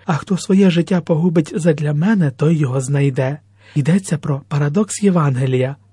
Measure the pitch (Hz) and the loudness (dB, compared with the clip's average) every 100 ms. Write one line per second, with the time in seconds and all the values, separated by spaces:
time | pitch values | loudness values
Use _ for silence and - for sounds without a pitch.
0 | - 147 - 180 - 190 190 170 165 180 | -6 -4 -4 -4 2 4 4 2 0 -2
1 | - 156 180 170 156 214 165 147 147 147 | 0 0 2 0 -2 0 0 0 -2 0
2 | 185 214 147 - 151 165 135 135 131 139 | 0 2 0 0 0 0 0 -2 -2 0
3 | 139 131 131 147 _ _ - 147 135 196 | 0 0 -4 -6 _ _ -8 -2 0 0
4 | 190 151 147 139 - 143 143 170 214 - | 0 -4 -4 -6 -4 -2 0 0 -2 0
5 | 202 175 143 127 131 127 127 143 _ | 0 2 2 0 0 0 -2 -6 _